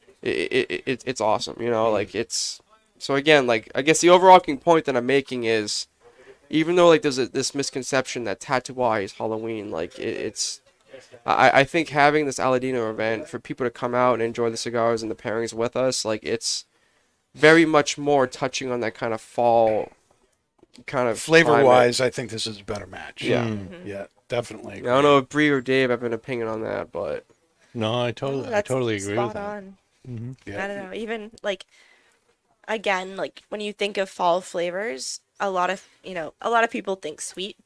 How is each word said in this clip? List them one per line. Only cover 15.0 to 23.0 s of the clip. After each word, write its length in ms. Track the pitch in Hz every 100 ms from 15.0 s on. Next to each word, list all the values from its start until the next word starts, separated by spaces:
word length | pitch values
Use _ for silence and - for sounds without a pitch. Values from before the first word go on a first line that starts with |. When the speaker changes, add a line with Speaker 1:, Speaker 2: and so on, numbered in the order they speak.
Speaker 1:
and 80 | 110
the 60 | 107
pairings 360 | 120 110 113
with 220 | 110 117 123
us, 300 | 131 123 107
like, 180 | 107
it's 420 | 73 113 - - - _ _ _ _ _ _
very 320 | 131 151 160 160
much 320 | 151 143 -
more 300 | 143 143 127
touching 440 | - 135 - 135
on 100 | 123
that 120 | 113
kind 200 | - 120
of 80 | 110
fall 720 | - - 120 117 113 107 - - _ _ _ _ _ _ _ - -
kind 240 | 139 123
of 100 | 101
Speaker 2:
Flavor-wise, 800 | - 160 170 117 131 123 123 120
Speaker 1:
climate. 40 |
Speaker 2:
I 80 | 127 -
think 140 | 120
this 160 | 110 113
is 140 | 104
a 40 |
better 220 | 101 104 95
match. 360 | -